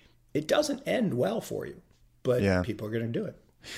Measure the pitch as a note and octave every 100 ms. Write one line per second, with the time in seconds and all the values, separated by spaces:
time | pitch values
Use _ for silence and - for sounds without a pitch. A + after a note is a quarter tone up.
0 | - _ _ - D3+ - D4 C#4+ - G#3+
1 | G3 A#2+ E3 A3 - G#2 - - - _
2 | _ _ B2+ B2 G2 F#2 F2+ G#2 G#2+ A2+
3 | A2+ B2 G#3 - _ _ -